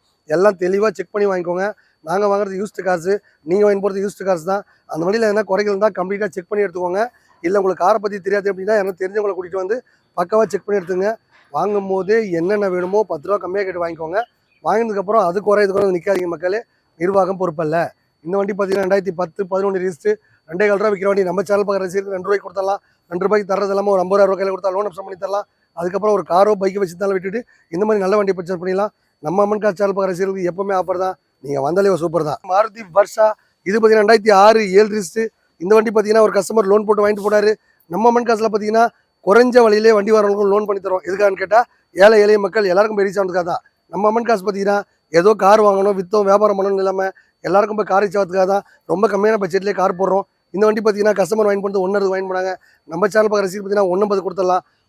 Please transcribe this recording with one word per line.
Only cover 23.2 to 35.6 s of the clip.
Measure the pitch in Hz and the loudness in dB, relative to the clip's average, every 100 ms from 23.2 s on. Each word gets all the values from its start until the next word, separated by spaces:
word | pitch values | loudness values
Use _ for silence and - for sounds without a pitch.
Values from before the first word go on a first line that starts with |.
| 185 | 0
ரூபாய்க்கு | 208 190 | 0 0
தரது | 196 202 196 | -2 0 -2
இல்லாம | 202 196 | 0 0
ஒரு | 180 | 2
ஐம்பது | 196 | 4
ரூபா | 196 | 4
ரூபாய் | 185 | 2
கையில | 190 185 | -4 -4
கொடுத்தா | 190 185 | -4 -4
லோன் | 208 | -4
ஆப்ஷன் | 175 190 | -8 -14
பண்ணி | 190 190 | -12 -6
தரலாம். | 202 202 _ _ - | -6 -6 _ _ -8
அதுக்கப்புறம் | 175 190 214 202 | -6 -2 0 0
ஒரு | 156 | 2
காரோ, | 170 208 208 | 2 2 2
பைக்கோ | 190 196 | -2 -2
வச்சிருந்தாலும் | 190 170 196 190 | -6 -4 -4 -4
விட்டுட்டு, | 190 220 - _ _ 165 | -4 -8 -10 _ _ -4
இந்த | 214 | 0
மாதிரி | 214 185 | 0 2
நல்ல | 208 | 2
வண்டியை | 202 185 | 0 -2
பர்ச்சேஸ் | 175 185 | -6 -8
பண்ணிடலாம். | 180 185 208 - _ _ 151 | -4 -2 -4 -6 _ _ -4
நம்ம | 185 202 | 0 0
அம்மன் | 214 | 0
கார் | 208 180 | -2 -2
சேனல் | 202 196 | -2 -2
பார்க்குற | 190 | -4
ரசிகர்களுக்கு | 175 190 190 175 | -2 -4 -4 -6
எப்பவுமே | 175 202 190 | -4 -4 -2
ஆஃபர் | 180 180 185 | -2 -2 -4
தான். | 185 _ _ 135 | -6 _ _ -8
நீங்க | 143 139 | -4 -2
வந்தாலே | 180 202 175 | 0 2 0
ஒரு | |
சூப்பர் | 170 165 151 | 0 -2 -2
தான். | 135 185 | -6 -2
மாருதி | 185 220 208 196 180 | 0 0 -4 -2 0
Versa, | 202 - 214 208 _ _ 175 | 0 2 0 0 _ _ -4
இது | 220 | 2
பாத்தீங்கன்னா, | 220 220 | 4 4
ரெண்டாயிரத்தி | 208 226 208 196 208 | 6 4 6 6 8
ஆறு | 226 208 185 | 6 4 4
ஏழு | 214 | 4
ரிஜிஸ்டர். | 214 170 226 226 - _ _ | 0 -6 -6 -6 -8 _ _